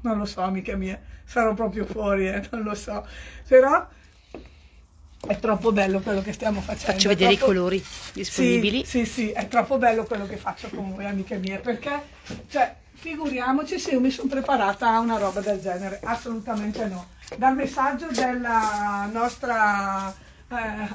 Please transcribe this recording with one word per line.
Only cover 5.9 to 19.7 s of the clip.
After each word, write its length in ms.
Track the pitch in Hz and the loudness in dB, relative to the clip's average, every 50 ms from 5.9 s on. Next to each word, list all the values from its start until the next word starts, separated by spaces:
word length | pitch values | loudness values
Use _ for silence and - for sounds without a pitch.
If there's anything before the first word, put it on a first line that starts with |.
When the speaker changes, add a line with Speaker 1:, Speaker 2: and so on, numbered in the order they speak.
| 190 196 | 2 0
Speaker 1:
quello 200 | 190 233 208 196 | 0 -2 -2 -2
che 120 | 190 214 - | -2 -4 -6
stiamo 260 | - 226 220 208 196 | -4 -2 -2 -2 -2
facendo, 320 | 180 - 208 - - 214 196 | -4 -6 -6 -4 -2 0 2
Speaker 2:
Faccio 140 | 190 196 202 | 2 4 4
Speaker 1:
è 40 | |
Speaker 2:
vedere 220 | 202 165 185 180 202 | 4 6 6 6 6
i 40 | - | 6
Speaker 1:
troppo 160 | - - 196 | 6 4 4
Speaker 2:
colori 300 | 185 180 180 185 196 185 - - - - - | 4 2 2 0 -2 -2 -6 -12 -14 -14 -12
disponibili. 760 | - - 196 - - - 262 247 240 240 214 208 208 262 269 | -10 -8 -8 -6 -2 2 2 4 4 4 2 2 0 0 -2
Speaker 1:
Sì, 200 | - - 254 233 | -2 -2 -2 -2
sì, 60 | 220 | -2
sì, 200 | - - 226 214 | -2 -2 -4 -2
è 160 | 208 - 202 202 | -2 -4 -4 0
troppo 300 | - 240 196 - 269 269 | 2 2 2 2 2 2
bello 260 | 247 240 220 226 214 | 4 4 4 2 0
quello 240 | - 233 208 202 185 | -2 -4 -6 -6 -6
che 80 | 202 | -8
faccio 320 | 190 - 202 175 - - 208 | -8 -8 -8 -8 -8 -10 -12
con 240 | - - 202 190 190 | -10 -8 -8 -8 -8
voi, 120 | 190 196 | -8 -6
amiche 320 | 202 202 190 190 - 214 196 | -6 -4 -4 -4 -4 -6 -6
mie, 220 | 185 190 196 190 | -6 -6 -6 -6
perché, 480 | - 240 226 226 - 285 285 294 294 - - - - - - - - - | -4 -4 -6 -4 -4 -6 -6 -6 -8 -10 -18 -20 -16 -14 -14 -14 -10 -4
cioè, 260 | - 285 254 - - - - - - | 0 0 0 0 -2 -6 -20 -20 -20
figuriamoci 840 | - - 330 320 294 320 285 262 247 240 254 262 294 311 - 370 359 | -16 -12 -10 -8 -4 -4 -4 -2 -2 0 2 2 0 0 -2 -4 -6
se 120 | - - | -2 0
io 100 | 285 254 | 2 4
mi 100 | 247 262 | 4 2
sono 160 | 262 - 269 262 | 2 0 -2 -2
preparata 600 | 277 269 233 - 269 - 208 196 202 - 247 240 | -2 -2 0 2 2 2 2 2 0 2 2 4
a 100 | 220 226 | 4 4
una 180 | 233 233 226 214 | 4 2 2 2
roba 220 | 202 196 180 202 | 0 0 0 -2
del 220 | 190 208 208 190 | 0 0 -2 -2
genere, 380 | 160 190 180 180 196 190 190 202 - | -2 -4 -4 -4 -4 -6 -8 -8 -6
assolutamente 840 | 220 233 240 - 247 226 226 214 247 226 208 208 214 208 247 226 | -4 -4 -4 -4 -6 -8 -6 -6 -6 -4 -4 -4 -4 -4 -4 -4
no. 220 | 208 185 185 180 - - - - - - - | -4 -4 -6 -10 -14 -18 -20 -18 -14 -4 2
Dal 180 | 220 262 269 | 2 4 4
messaggio 520 | 269 277 269 - 285 262 277 285 240 330 320 | 4 0 -2 0 0 0 0 0 -2 -4 -4
della 1000 | 262 226 262 254 247 247 240 233 233 220 220 214 208 208 208 208 202 202 202 208 | -2 0 0 0 0 -2 -2 0 2 2 2 2 0 0 -2 -2 -2 -2 -4 -4
nostra, 1040 | 220 226 233 247 240 - - 247 233 226 214 208 | -2 0 0 -2 -2 -2 -2 0 2 4 4 4